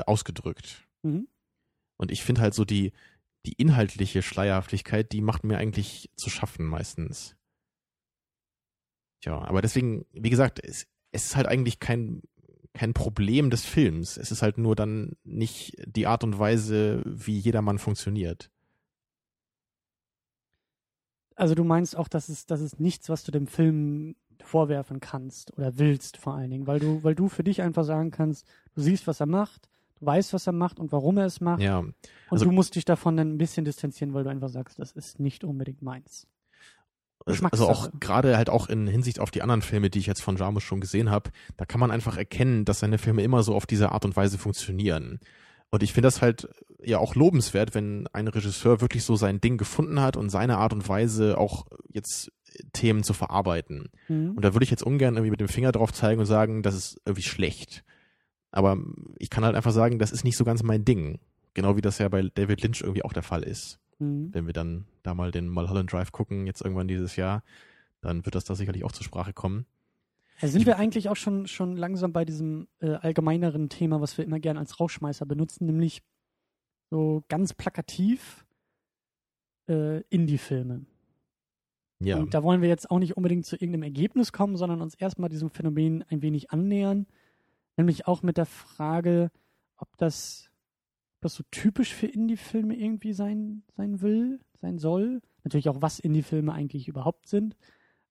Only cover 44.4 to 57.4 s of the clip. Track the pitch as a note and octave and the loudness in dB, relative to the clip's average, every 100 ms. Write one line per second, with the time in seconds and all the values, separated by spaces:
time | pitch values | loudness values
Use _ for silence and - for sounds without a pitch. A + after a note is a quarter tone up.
44.4 | G#2 G2 - F#2+ G#2 D#2+ A#1+ A#1 - - | -4 -4 -4 -2 0 0 -4 -12 -14 -20
45.4 | - _ _ G#2 G#2 - B2+ - A#2+ A#2 | -20 _ _ 0 2 6 6 6 2 2
46.4 | - - - - A#2 G2 B2+ B2 E3 D#3+ | -4 -18 -20 -8 0 2 2 6 6 6
47.4 | - F#2+ A2 A2 G#2 G#2 - - A2 G#2+ | 2 2 0 0 -4 -6 -6 -6 -4 -2
48.4 | G2+ - A#2 A2+ B2 A#2+ - A2 G2+ G2 | -2 2 6 6 4 0 2 2 2 2
49.4 | A#2 A#2+ G#2 - D#3 D3+ C3 A#2+ G#2 G2 | 2 2 -2 -2 0 2 2 0 -2 0
50.4 | A#2+ G2+ G#2+ G#2+ G2 G2 A#2 A2 G#2+ - | 2 4 2 0 -2 0 2 4 4 4
51.4 | G#2 - - - - G#2+ - - - - | 2 -2 -10 -20 -12 -10 -8 -8 -10 -18
52.4 | _ - - - A#2 G#2+ G2+ G2+ - G2 | _ -20 -12 0 2 2 2 -2 0 0
53.4 | F#2+ E2 - D2 - _ - D#3 E3 G#3 | 0 -2 -4 -10 -14 _ -4 -2 -2 2
54.4 | G2 A2 C3 B2 - C#3+ C3 A2+ A2 G#2 | 4 4 4 2 0 2 2 2 2 0
55.4 | G2+ - C3 A2+ A2 - A2 A2+ G#2 G#2+ | -2 0 2 4 2 2 2 4 4 4
56.4 | A2 A2 G#2 G2 - - - F#2+ - - | 4 2 0 0 -4 -8 -6 -4 -4 -2